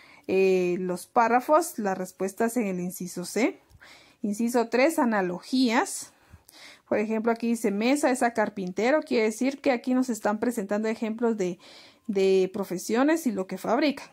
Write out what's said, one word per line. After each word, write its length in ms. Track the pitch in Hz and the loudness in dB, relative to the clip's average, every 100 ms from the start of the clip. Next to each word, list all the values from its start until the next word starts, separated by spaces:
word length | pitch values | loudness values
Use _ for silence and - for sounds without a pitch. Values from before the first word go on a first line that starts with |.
| - - - | -20 -14 -2
eh, 480 | 190 190 185 180 180 | 2 4 4 2 -2
los 300 | 180 180 - | -4 -6 -2
párrafos, 720 | 240 226 247 254 302 330 - | 2 4 4 4 2 2 -4
las 180 | 202 190 | -4 -2
respuestas 580 | 185 - 190 196 233 247 | -6 -4 -4 -2 -2 0
en 120 | 202 | -2
el 100 | 180 | -4
inciso 460 | 180 - 180 - | -6 -8 -10 -10
C. 360 | 175 202 302 - _ - - - - _ | -6 0 0 -2 _ -20 -20 -20 -20 _
Inciso 460 | 202 208 233 240 226 | -6 -2 0 0 0
tres, 320 | 233 285 320 | 2 2 2
analogías. 1120 | 240 208 180 180 - 262 247 240 - - - _ _ - _ - - - - | 2 2 -2 -4 -2 0 2 2 0 -6 -12 _ _ -20 _ -20 -20 -14 -4
Por 100 | 208 | -2
ejemplo, 340 | 214 220 226 | -2 -2 0
aquí 160 | 233 233 | 0 -2
dice, 240 | 233 240 | -2 -2
"Mesa 360 | 202 233 294 294 | 0 0 2 2
es 140 | 247 | 2
a 100 | 240 | 0
carpintero", 680 | 226 208 - 180 185 233 311 | 0 -2 -4 -8 0 2 2
quiere 220 | 302 233 | 2 0
decir 360 | 220 220 254 277 | 0 0 -2 0
que 120 | 277 | 0
aquí 220 | 240 254 | 0 0
nos 140 | 254 254 | 0 0
están 300 | 214 208 220 | -2 -2 -2
presentando 480 | 240 233 196 208 220 | -2 -2 -2 -2 -2
ejemplos 500 | 226 220 226 233 214 | -2 -4 -2 -2 0
de, 220 | 180 180 - - - _ - | -2 -6 -14 -20 -20 _ -4
de 420 | 196 190 190 185 | 2 4 4 2
profesiones 720 | 202 190 185 - 220 285 320 269 | -2 -6 -6 -2 2 2 2 0
y 60 | |
lo 160 | 196 185 | -2 -6
que 100 | 185 | -6
fabrican. 480 | 190 233 302 277 - | -2 2 2 -2 -8